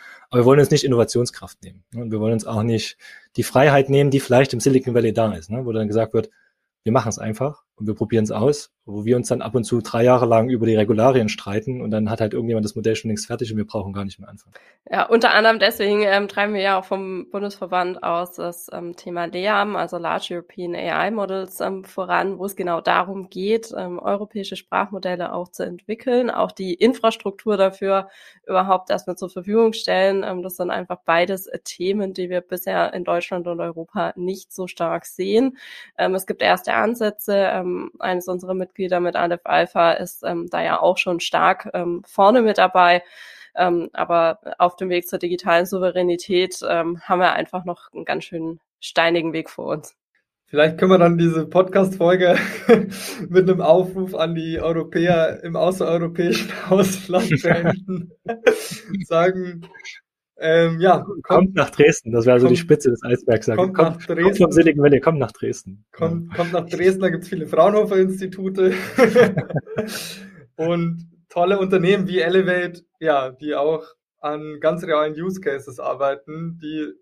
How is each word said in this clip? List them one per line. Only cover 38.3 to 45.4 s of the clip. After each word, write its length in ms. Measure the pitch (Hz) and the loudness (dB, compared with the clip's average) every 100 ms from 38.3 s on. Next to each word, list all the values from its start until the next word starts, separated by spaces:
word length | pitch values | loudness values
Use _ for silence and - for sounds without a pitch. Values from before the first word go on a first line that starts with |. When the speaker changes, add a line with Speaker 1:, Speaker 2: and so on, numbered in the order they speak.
| 180 185 | -8 -6
Speaker 2:
Mitglieder 440 | 185 185 - 185 180 | -6 -6 -8 -4 -2
mit 160 | 175 | 0
Aleph 280 | 180 175 175 | 0 -2 -2
Alpha 480 | - 160 175 - 170 | 0 0 0 2 2
ist, 300 | - 180 - | 2 -4 -8
ähm, 220 | - 175 175 | -6 -6 -4
da 140 | 170 | -4
ja 160 | 165 165 | -2 0
auch 160 | 170 185 | 2 2
schon 240 | - 170 | -2 -4
stark, 480 | - 160 165 190 - | -2 2 2 0 -4
ähm, 280 | 180 175 175 - | -6 -6 -8 -8
vorne 340 | - 196 247 | 4 6 6
mit 160 | 220 208 | 4 4
dabei. 460 | 185 185 175 180 180 - - - - | 4 6 4 4 0 -16 -20 -20 -12
Ähm, 360 | - 180 175 165 | -2 0 0 -4
aber 460 | - 165 170 165 - - - | -6 0 2 2 -2 -10 0
auf 200 | 175 - | 0 0
dem 120 | 185 | -4
Weg 180 | 175 175 | -4 -4
zur 120 | 185 | -6
digitalen 480 | 175 180 | -4 -4